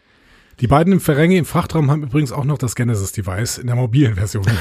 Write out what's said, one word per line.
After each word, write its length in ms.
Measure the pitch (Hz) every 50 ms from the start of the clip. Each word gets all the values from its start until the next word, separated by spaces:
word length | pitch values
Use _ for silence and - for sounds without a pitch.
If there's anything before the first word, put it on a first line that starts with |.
| _ _ _ _ _ _ _ _ _ _ _ -
Die 60 | 127
beiden 260 | 110 - 151 170 190 196
im 80 | -
Ferengi 360 | - - 147 135 160 170 190
im 80 | 180 143
Frachtraum 460 | - - 170 - - - 160 151 131
haben 120 | 147 156 147
übrigens 280 | 123 117 151 151 120
auch 140 | - 143 123
noch 120 | 143 151
das 180 | 127 131 113 -
Genesis-Device 840 | - 120 120 113 101 98 95 - 104 92 95 92 101 117 110 -
in 100 | 123 123
der 80 | 120 120
mobilen 400 | 123 127 113 113 147 147 113 107
Version. 300 | 90 107 101 - 107 95 110 113 85